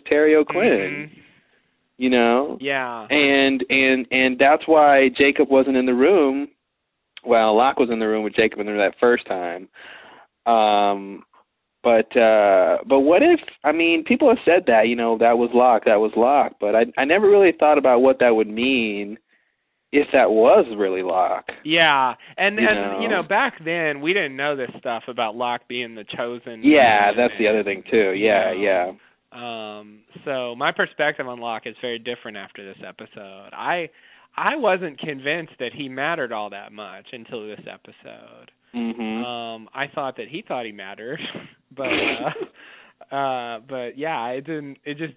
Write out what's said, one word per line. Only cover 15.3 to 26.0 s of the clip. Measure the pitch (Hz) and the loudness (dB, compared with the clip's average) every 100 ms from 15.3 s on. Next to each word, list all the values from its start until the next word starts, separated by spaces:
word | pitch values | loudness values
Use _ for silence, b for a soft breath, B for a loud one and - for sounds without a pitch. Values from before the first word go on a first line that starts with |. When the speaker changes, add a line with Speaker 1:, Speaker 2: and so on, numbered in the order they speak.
| 120 | 2
Speaker 1:
was | 117 | 2
Locke, | 120 127 110 120 | 4 4 4 4
that | 104 | 2
was | 107 113 | 2 2
Locke," | 120 143 - - | 2 2 0 -2
but | 104 | 0
I, | 113 117 - | 0 0 -2
I | |
never | 139 190 202 | 0 2 4
really | 202 185 | 6 4
thought | - 151 147 | 4 2 4
about | 135 123 | 4 4
what | 131 131 | 4 4
that | 123 | 2
would | 110 107 | 2 0
mean | 110 131 131 110 101 101 110 _ _ _ _ _ _ _ | -2 -2 -2 -4 -6 -10 -14 _ _ _ _ _ _ _
if | 143 143 | -2 2
that | 135 95 | 2 4
was | 110 127 202 127 104 | 4 6 6 4 -2
really | 95 92 | -4 -2
Locke. | 90 92 87 - - - | -2 0 0 -2 -10 -12
Speaker 2:
Yeah, | 151 165 160 139 127 113 B B | -2 2 2 2 0 -4 B B
and, | 196 208 | -4 0
Speaker 1:
You | 226 | 0
Speaker 2:
and, | 208 202 196 | 0 -4 -4
you | 226 | -4
Speaker 1:
know? | 190 | -4
Speaker 2:
know, | 160 | -2
back | 208 269 - | -2 -2 -6
then, | 160 170 156 143 | -8 -4 -4 -4
we | 156 | -4
didn't | 196 147 135 | -4 -4 -6
know | 147 139 | -6 -6
this | 120 113 | -8 -10
stuff | 123 113 - | -10 -10 -8
about | 120 110 117 | -6 -6 -4
Locke | 120 120 - | -6 -8 -10
being | 123 117 | -12 -12
the | 113 | -14